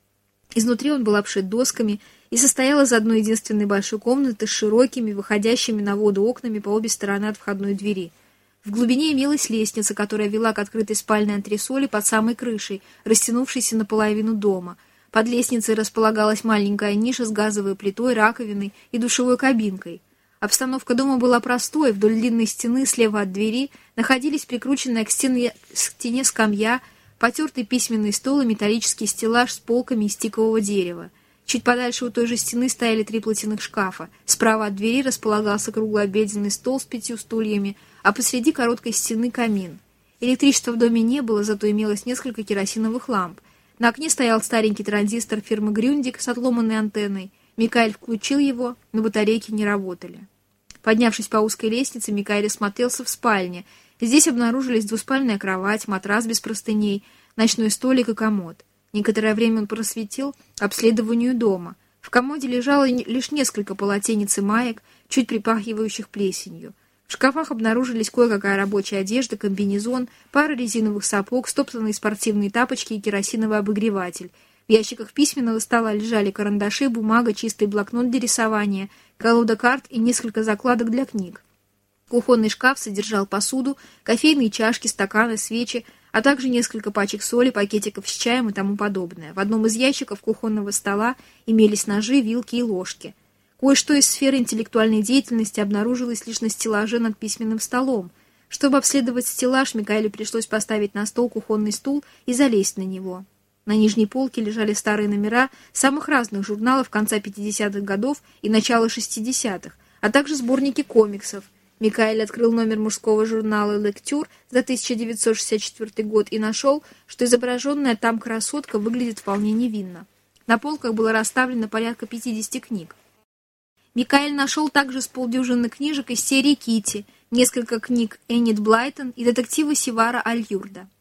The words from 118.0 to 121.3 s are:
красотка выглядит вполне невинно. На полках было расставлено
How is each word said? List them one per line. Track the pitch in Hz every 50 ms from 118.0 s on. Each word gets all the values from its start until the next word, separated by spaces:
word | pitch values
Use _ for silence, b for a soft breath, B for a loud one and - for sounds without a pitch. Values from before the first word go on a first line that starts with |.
| 240 233 233 214
красотка | 208 233 220 220 - - 294 294 - - - 208
выглядит | 202 233 233 240 247 233 208 -
вполне | - 202 196 208 208 214
невинно. | 214 226 247 233 214 208 190 180 175 170 196 _ _ _ _ _ _ _ _
На | - 226 220
полках | - 294 302 285 - 233 214
было | 220 220 226
расставлено | 220 220 214 -